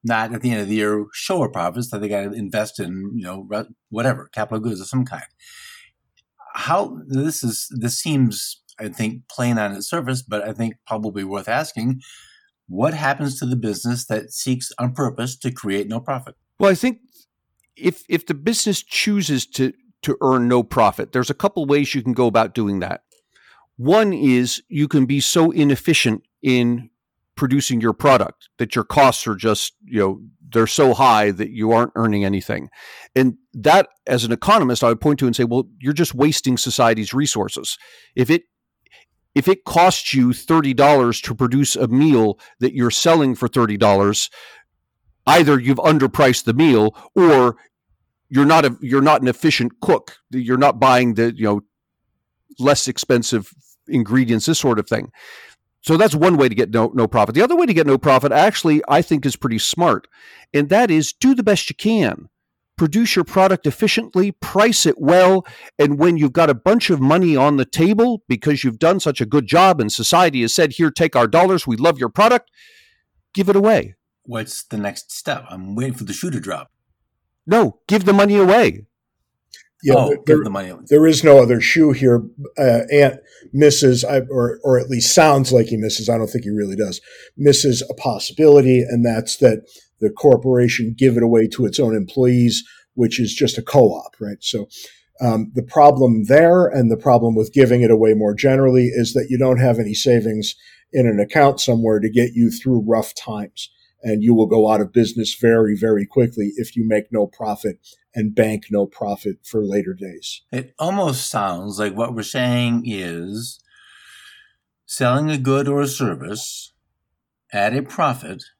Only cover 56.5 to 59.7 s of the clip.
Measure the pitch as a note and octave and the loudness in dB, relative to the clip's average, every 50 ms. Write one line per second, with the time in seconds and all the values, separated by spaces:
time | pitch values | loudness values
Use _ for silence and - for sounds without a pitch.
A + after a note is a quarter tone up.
56.5 | G#2+ G#2+ A#2 G2 A2 A2+ A#2 - - B2+ A2+ G#2 - A#2 G#2 G#2+ A2+ D3+ A3 B3+ | 2 0 -2 0 0 -2 -2 0 0 -2 -2 0 2 0 0 2 2 0 2 2
57.5 | F4 F4 F4 B3+ F#3 E3 D#3 C#3+ C3+ B2+ - D3+ C3+ B2+ C3 C#3+ A#2 C#3+ F3 G#3+ | 2 0 2 2 2 0 2 2 0 0 2 2 2 2 2 2 2 2 2 2
58.5 | G#3 - - E3 D3+ D3+ - - C#3+ D#3 E3+ - E3 C#3+ C3+ C#3 - - - C3 | 0 0 0 0 0 0 0 2 0 0 2 0 -4 -2 -2 -4 -6 -4 -6 -4
59.5 | A2+ A2 - - | -4 -4 -4 -4